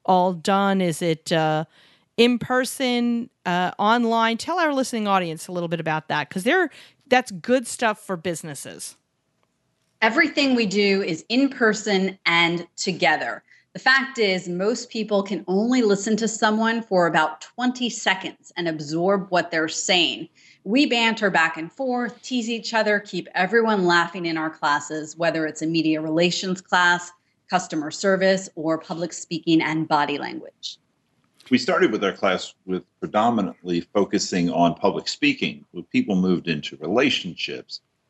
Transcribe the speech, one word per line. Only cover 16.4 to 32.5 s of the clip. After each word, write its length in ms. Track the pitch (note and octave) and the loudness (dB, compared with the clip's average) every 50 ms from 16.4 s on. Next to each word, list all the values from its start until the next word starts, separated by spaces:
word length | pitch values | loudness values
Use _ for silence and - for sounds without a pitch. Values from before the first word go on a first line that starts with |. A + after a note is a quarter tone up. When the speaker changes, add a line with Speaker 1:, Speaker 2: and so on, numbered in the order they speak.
| A#3 G#3+ G#3+ A3 A3 A3+ A3+ A#3 | 0 2 2 2 2 0 0 -2
Speaker 2:
for 240 | A3+ - F#3+ F3+ E3+ | -2 0 2 2 4
about 360 | E3 D#3 E3 D#3 D3+ - - | 4 4 2 2 0 -2 -6
twenty 480 | - - _ - B3 B3 B3 - B3 A3+ | -16 -16 _ -4 -2 -2 -2 -2 -4 -6
seconds 600 | - - - G#3 F#3 - - D#3 - _ _ - - | -6 -2 -2 -2 -2 -2 -4 -10 -12 _ _ -14 -8
and 100 | F3 F3 | -6 -4
absorb 640 | E3 D#3+ D#3 D3+ C#3+ D#3 E3 E3+ G3 G3+ G3 F#3 - | -4 -4 -4 -6 -6 -4 0 2 2 2 0 0 0
what 200 | F3 F3 F3 E3+ | 0 0 0 0
they're 180 | E3+ D#3+ D#3 D#3 | -2 -2 -2 -2
saying. 600 | - - - - F#3 F3+ E3 - E3 - - - _ _ _ - - _ - | -4 -4 -2 0 2 2 2 0 -2 -6 -10 -14 _ _ _ -20 -20 _ -4
We 220 | F#3+ A3 C#4 D4 | 0 2 2 2
banter 420 | A3+ A#3+ A#3 A3+ A3+ A3 A3+ G#3+ F#3+ | 2 2 2 2 0 0 0 0 2
back 280 | E3+ E3 D#3+ E3 - D#3+ | 2 2 2 0 0 -4
and 120 | D#3+ E3 | -10 -10
forth, 500 | - - C4+ B3+ B3 B3 A#3+ G#3 - - | -8 -6 -4 -2 -2 -2 -4 -4 -8 -10
tease 260 | - - B3+ B3 G#3+ A#3 | -10 -6 -4 -4 -2 -2
each 240 | A#3 A3+ - - | -4 -6 -6 -2
other, 260 | A#3 A3 G#3 G#3 G#3 G3+ | 0 0 2 2 2 0
keep 300 | G#3 - - F3 E3 - - | -2 -4 -8 -8 -6 -4 -2
everyone 500 | F3+ F#3 F#3 A3 A#3 A3+ A3+ G#3+ G3 F3+ | -2 0 2 2 2 4 4 4 4 4
laughing 400 | F3 F3 E3+ E3+ F3 - F#3+ E3+ | 4 4 4 4 2 -2 -6 -4
in 140 | E3+ E3 D#3+ | -4 -2 -2
our 120 | D#3 D#3+ | -4 -4
classes, 640 | D#3 - - D3 D3 D3+ D3+ - D#3 D#3 D3+ D3+ - D#3+ | -4 -2 0 0 0 0 -2 -4 -8 -8 -8 -8 -6 -2
whether 280 | E3+ E3 D#3+ D#3+ D#3 | -2 0 0 0 -2
it's 140 | D3+ D3+ - | -4 -4 -4
a 40 | D#3+ | -2
media 340 | D#3+ E3 D#3+ D3+ D#3 D#3 D#3 | 0 0 2 2 2 2 0
relations 600 | D#3 D#3+ D#3 E3+ F3 F3+ F3 - G3 F#3 F3+ F#3 | 0 0 2 2 2 2 2 0 -2 -4 -4 -6
class, 500 | - - F#3+ F3+ F3+ F3 F3 F3 - - - _ _ _ _ _ _ - | -4 0 2 4 4 4 2 2 -2 -8 -18 _ _ _ _ _ _ -2
customer 400 | G3 F3+ F3+ - F3 D#3 C#3+ D3+ | -2 -2 -2 -2 -6 -6 -6 -6
service, 580 | - - - G3 F#3+ F3+ F#3+ F#3+ F#3+ F#3 F#3+ - - | -6 -2 0 2 2 4 4 2 2 2 -2 -6 -10
or 220 | E3+ D#3 D#3+ D#3+ D#3+ | -6 -4 -2 -2 -2
public 340 | - - F3 E3 F3 E3+ | -4 -8 -8 -6 -6 -8
speaking 480 | - - - - F3 D3+ - E3+ E3 D#3+ | -8 -10 -10 -8 -8 -4 0 2 2 4
and 240 | - D3 D#3 D#3+ D#3 | 2 2 0 -2 0
body 300 | - D#3 D3 D3 C#3+ C#3+ C#3 | 2 2 2 2 0 -2 -4
language. 600 | C3 A#2+ B2+ B2 - - - _ - - - - _ _ _ _ _ _ _ _ _ _ _ _ - - | -6 -8 -10 -12 -14 -16 -16 _ -14 -14 -14 -16 _ _ _ _ _ _ _ _ _ _ _ _ -2 0
Speaker 3:
We 80 | B2+ A#2+ | 0 2
started 340 | - - - - F#3+ - | 2 2 2 4 4 2
with 100 | - G2 | 2 2
our 100 | G2+ F#2+ | 0 -2
class 420 | F#2 - G#2 F#2+ F2+ F2 - - | 0 0 0 0 0 0 -4 -8